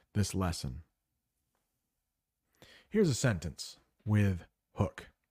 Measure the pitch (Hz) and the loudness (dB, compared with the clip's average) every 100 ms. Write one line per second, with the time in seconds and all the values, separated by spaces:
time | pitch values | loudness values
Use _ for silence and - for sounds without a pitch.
0 | _ 101 98 92 92 90 67 65 - _ | _ -2 -2 0 -2 -2 -6 -10 -14 _
1 | _ _ _ _ _ _ _ _ _ _ | _ _ _ _ _ _ _ _ _ _
2 | _ _ _ _ _ _ - - _ 214 | _ _ _ _ _ _ -20 -20 _ 2
3 | 180 120 127 87 80 - - - _ _ | 4 4 0 0 -4 -10 -14 -18 _ _
4 | 107 107 101 87 - _ _ - 101 - | 0 4 4 0 -6 _ _ -4 -4 -4
5 | - _ _ | -18 _ _